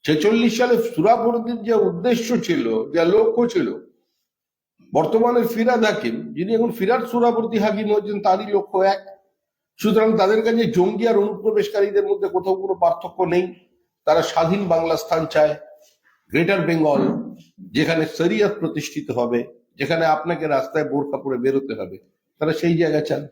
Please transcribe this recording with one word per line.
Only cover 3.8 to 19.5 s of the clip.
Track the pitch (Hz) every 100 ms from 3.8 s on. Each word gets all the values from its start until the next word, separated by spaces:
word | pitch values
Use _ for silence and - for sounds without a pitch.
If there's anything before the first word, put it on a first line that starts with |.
| - _ _ _ _ _ _ _ _ _ _
বর্তমানে | 143 156 220 240 240 -
ফিরহাদ | 220 226 240
হাকিম, | 220 190 117 113 -
যিনি | 143 190
এখন | 226 233
ফিরহাদ | - 190 254
সুরাবর্দী | 233 240 233 226 220 226
হাকিম | 208 202 208
হয়েছেন, | 208 208 202
তারই | 202 190 208
লক্ষ্য | 202 - 190
এক। | 190 196 - - _ _ _ _ _ _
সুতরাং | 214 220 220 220
তাদের | 190 214
কাছে | 220 226
জঙ্গি | 208 180 185 202 233
আর | 214
অনুপ্রবেশকারীদের | 202 - 220 214 - 208 202 202 202
মধ্যে | 202 190
কোথাও | 180 185
কোনো | 190 190
পার্থক্য | 185 170 170 175 -
নেই। | 175 175 185 - _ _ _ _
তারা | - 160
স্বাধীন | - 165 165 202 185
বাংলা | 175 165 156
স্থান | - 160 156
চায়, | 160 151 151 - - _ _ _ _ _
গ্রেটার | 147 175 196
বেঙ্গল, | 160 165 151 143 - - - - _ _ -
যেখানে | 131 160 160 156 -
শরিয়ত | 170 214 202 -
প্রতিষ্ঠিত | 160 156 - 151 147
হবে, | 123 120 120 -